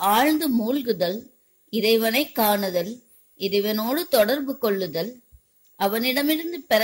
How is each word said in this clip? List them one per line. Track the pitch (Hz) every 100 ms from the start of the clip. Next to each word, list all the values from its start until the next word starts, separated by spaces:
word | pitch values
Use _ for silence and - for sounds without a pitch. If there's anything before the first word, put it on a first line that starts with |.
| 190
ஆழ்ந்து | 214 285 311 311
மூழ்குதல், | 233 214 285 240 185 175 208 - _ _ _ _
இறைவனை | 220 214 226 226 233 302
காணுதல், | - 214 208 196 180 175 247 _ _ _ -
இறைவனோடு | 190 202 208 214 226 285 349
தொடர்பு | 254 208 285 269 269
கொள்ளுதல், | 220 196 185 156 196 247 _ - _ _ _ -
அவனிடமிருந்து | 196 220 247 262 285 311 330 339
பெற | - 220